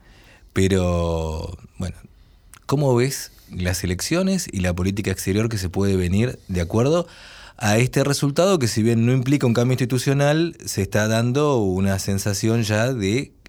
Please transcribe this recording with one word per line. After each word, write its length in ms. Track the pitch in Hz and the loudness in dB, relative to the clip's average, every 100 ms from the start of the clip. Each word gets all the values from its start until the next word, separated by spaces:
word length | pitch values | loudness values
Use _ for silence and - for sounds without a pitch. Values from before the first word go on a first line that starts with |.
| - - - - - | -20 -20 -20 -20 -8
pero, 1040 | - 95 95 90 87 85 82 80 80 85 - - - | 0 2 2 2 0 -2 -2 -4 -8 -10 -14 -20 -12
bueno, 180 | 92 - - - - - - - - | -10 -10 -18 -20 -20 -20 -20 -20 -4
¿cómo 280 | 139 143 120 | 0 2 2
ves 360 | 131 139 - - - 90 | 2 -2 -12 -18 -16 -6
las 280 | 90 90 | -2 -2
elecciones 640 | 90 87 - 165 190 190 - | -2 -4 -2 0 0 -2 -4
y 80 | 98 | -2
la 120 | 90 | -2
política 380 | 87 92 101 95 | 0 -2 -2 -2
exterior 360 | 95 - 95 113 | -4 -2 0 0
que 120 | 110 | -2
se 100 | 92 | -4
puede 260 | 85 98 95 | -2 0 2
venir 440 | 90 95 120 127 - | 2 2 0 -2 -6
de 140 | 92 | -4
acuerdo 460 | 87 107 127 170 170 - - - - - | 0 0 2 0 -2 -12 -20 -20 -20 -6
a 200 | 113 107 | 0 2
este 260 | 127 139 | 2 2
resultado 540 | 135 139 143 143 185 190 | 0 0 -2 2 2 2
que, 80 | 117 | 0
si 160 | 113 | 0
bien 220 | 107 117 117 | 2 2 2
no 80 | |
implica 320 | 131 123 143 135 | 2 2 0 2
un 60 | |
cambio 200 | 117 123 | 2 2
institucional, 840 | 123 127 127 143 139 143 151 170 - 92 | 0 0 -2 0 0 2 2 -2 -6 -8
se 160 | - | -4
está 260 | 95 107 107 | -2 0 2
dando 500 | 110 117 123 151 135 | 2 2 2 2 2
una 420 | 101 92 98 98 | 2 0 0 0
sensación 640 | - 98 104 98 110 113 | -2 -2 -2 -2 0 0
ya 280 | 110 107 117 | 0 0 0
de, 380 | 131 95 117 - _ | 0 0 0 -4 _